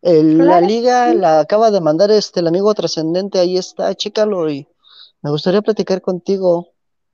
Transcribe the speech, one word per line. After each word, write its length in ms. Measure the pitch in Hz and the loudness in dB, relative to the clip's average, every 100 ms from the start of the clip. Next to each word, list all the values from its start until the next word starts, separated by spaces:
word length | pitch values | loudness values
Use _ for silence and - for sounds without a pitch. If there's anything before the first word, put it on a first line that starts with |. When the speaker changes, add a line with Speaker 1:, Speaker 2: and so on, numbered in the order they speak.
Speaker 1:
El, 360 | 175 165 156 156 | 4 4 4 4
la 40 | 170 | 4
Speaker 2:
Claro, 200 | 175 180 | 4 2
Speaker 1:
liga 440 | 226 240 247 240 | 0 0 0 2
Speaker 2:
sí. 60 | - | 0
Speaker 1:
la 220 | 180 156 | 2 2
acaba 300 | 151 208 226 | 2 0 2
de 100 | 202 | 0
mandar, 280 | 160 156 202 | -2 0 2
este, 280 | 214 202 - | 2 0 -4
el 80 | 170 | -2
amigo 260 | 170 202 | 0 0
Trascendente, 640 | 208 165 - 160 175 202 196 | -2 -4 -4 -4 -4 -4 -2
ahí 180 | 180 185 | 0 -2
está, 360 | 180 - 190 196 | -6 -6 -6 -4
chécalo, 540 | 214 214 214 190 156 | -6 -2 -2 -2 -4
y 160 | 143 147 _ _ - - _ | -6 -10 _ _ -20 -20 _
me 80 | 147 | -6
gustaría 320 | 151 190 190 | -4 0 0
platicar 400 | 214 214 185 190 | 0 -4 -2 -4
contigo, 680 | - 185 - 196 185 170 175 _ _ _ _ | -4 -8 -4 -2 0 0 -4 _ _ _ _